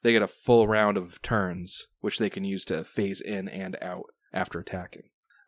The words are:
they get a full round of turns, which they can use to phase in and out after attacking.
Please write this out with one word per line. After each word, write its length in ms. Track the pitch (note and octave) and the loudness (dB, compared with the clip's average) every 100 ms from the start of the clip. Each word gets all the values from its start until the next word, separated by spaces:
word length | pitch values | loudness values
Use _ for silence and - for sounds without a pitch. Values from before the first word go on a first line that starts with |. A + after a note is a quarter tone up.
they 100 | A#2 | 4
get 80 | A2+ | 4
a 60 | G2 | 2
full 400 | - - A#2 G#2+ | 0 6 6 8
round 300 | G#2+ G#2 G2+ | 4 4 2
of 240 | F2 - | -4 -8
turns, 640 | - A2+ F#2 F2 F2 - - _ | -2 0 0 -4 -6 -8 -8 _
which 160 | G#2 - | -4 0
they 120 | G#2 | -2
can 140 | F#2+ | -2
use 220 | G2 F#2+ - | -4 -4 -4
to 180 | D#2+ | -4
phase 380 | - - G2 F#2 | -4 -2 -2 -4
in 260 | - G2+ F#2+ | -6 -6 -6
and 300 | F#2+ F#2+ - | -8 -8 -8
out 240 | F2+ F2+ - _ _ | -8 -10 -12 _ _
after 260 | - F#3 - | -6 -4 -6
attacking. 440 | - F#3 F2 - - _ _ _ | -8 -10 -10 -16 -20 _ _ _